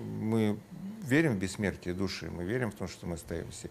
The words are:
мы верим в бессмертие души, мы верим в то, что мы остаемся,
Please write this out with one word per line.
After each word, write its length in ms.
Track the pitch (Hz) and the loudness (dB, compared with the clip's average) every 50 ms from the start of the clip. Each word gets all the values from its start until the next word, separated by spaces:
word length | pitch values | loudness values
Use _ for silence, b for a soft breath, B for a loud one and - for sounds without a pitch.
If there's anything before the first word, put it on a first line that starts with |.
| 113 107 107 107 107 110 | -6 -4 -4 -2 0 2
мы 280 | 113 113 110 104 101 101 - - - - - 190 - - - | 4 4 4 4 2 0 -4 -12 -12 -10 -10 -10 -8 -6 0
верим 300 | 127 127 156 165 151 110 | 4 6 6 6 6 4
в 40 | |
бессмертие 560 | 92 95 92 - - 104 92 78 78 - 92 90 | 2 0 -2 0 2 0 0 0 0 -2 -4 -2
души, 380 | 90 98 92 - - 82 85 | 0 0 0 -2 -4 -6 -6
мы 140 | 87 85 87 | -4 -4 -2
верим 260 | 92 117 127 123 107 | 0 0 0 0 -2
в 40 | - | -2
то, 120 | - 101 | -4 -6
что 180 | 87 - - - | -8 -8 -6 -6
мы 80 | 87 85 | -6 -6
остаемся, 540 | 80 - - 87 85 90 - - - - - | -6 -4 -4 -4 -4 -4 -6 -8 -10 -10 -10